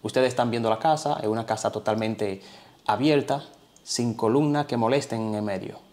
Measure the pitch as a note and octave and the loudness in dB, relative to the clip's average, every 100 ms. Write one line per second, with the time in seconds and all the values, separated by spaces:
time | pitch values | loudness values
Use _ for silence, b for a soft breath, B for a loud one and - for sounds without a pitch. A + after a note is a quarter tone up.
0 | A2+ C3 B2+ B2 A#2+ A#2 A2+ A2 D#3+ D#3 | -2 2 2 2 0 2 0 2 2 2
1 | D3 D3 G#2+ A2+ A#2+ A2 A2 G#2+ G#2+ G#2+ | 0 -2 0 -2 -2 -2 -2 -2 -2 0
2 | A2 G#2+ G#2 G2 B B B B - G#2+ | -2 -2 -4 -4 B B B B -2 2
3 | D3 D3 - C#3 - - _ _ - - | 4 4 2 -4 -4 -20 _ _ -8 -2
4 | A#2+ A2 A2 C3 D3+ D3 C#3+ A#2+ A2+ C#3 | -2 0 2 4 2 0 0 0 2 0
5 | C#3 A2+ A2 G#2+ G#2 F#2+ G2+ - - | 0 -4 -4 -4 -4 -6 -8 -14 -20